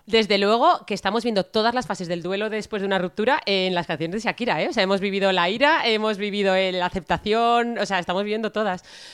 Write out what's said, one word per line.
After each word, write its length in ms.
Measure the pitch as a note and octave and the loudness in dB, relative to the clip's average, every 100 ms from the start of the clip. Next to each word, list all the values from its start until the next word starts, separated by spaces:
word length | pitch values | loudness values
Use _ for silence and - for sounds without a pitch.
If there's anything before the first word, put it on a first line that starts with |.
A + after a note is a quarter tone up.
| - | 0
Desde 320 | A3 G#3+ G3+ | 0 2 2
luego 480 | G3+ A#3 D4+ E4 - | 2 4 4 2 -2
que 80 | |
estamos 300 | G3+ G3 A3 | -6 -2 -2
viendo 180 | A#3+ G#3 | 0 0
todas 300 | F3+ A3 A3 | 0 0 0
las 140 | A#3+ - | 0 -4
fases 180 | G3 F3 | -6 -6
del 160 | F3 | -6
duelo 280 | E3 G3 A3 | -4 -4 -4
después 320 | G#3+ - G#3+ | -6 -6 -4
de 40 | G3 | 0
una 140 | F#3+ | 0
ruptura 400 | F3+ - A3 D4+ | -2 -2 0 0
en 300 | - G3 F#3 | 0 0 0
las 140 | F3+ E3 | 0 -2
canciones 340 | D#3+ D#3+ G3+ | -4 -4 -4
de 60 | A3 | -4
Shakira, 340 | - A#3 D#3 | -4 -2 0
¿eh? 60 | G#3 | 0
O 40 | |
sea, 120 | A#3 | 0
hemos 160 | F#3+ G3 | 2 2
vivido 320 | G3 G3 F#3+ | 0 0 2
la 180 | F#3 F3 | 2 2
ira, 320 | A3+ C#4+ D#4+ | 2 2 4
hemos 340 | A#3 A3 G#3+ G3+ | 2 0 0 -2
vivido 360 | G#3 G3+ G3 | -2 0 2
el 280 | F#3+ F#3+ F3+ | 2 2 0
aceptación, 960 | F3+ F#3+ D#3+ F3 G#3+ A3 A#3 A#3 A#3 A#3 | -2 -4 -2 -2 0 2 4 2 2 -2
o 80 | G3 | -2
sea, 120 | F#3+ | -2
estamos 240 | E3+ F3+ | 0 -2
viviendo 280 | G#3 G#3+ G#3+ | -2 -2 -4
todas. 320 | G#3+ G#3+ F3+ - - - | -2 -2 -4 -8 -20 -20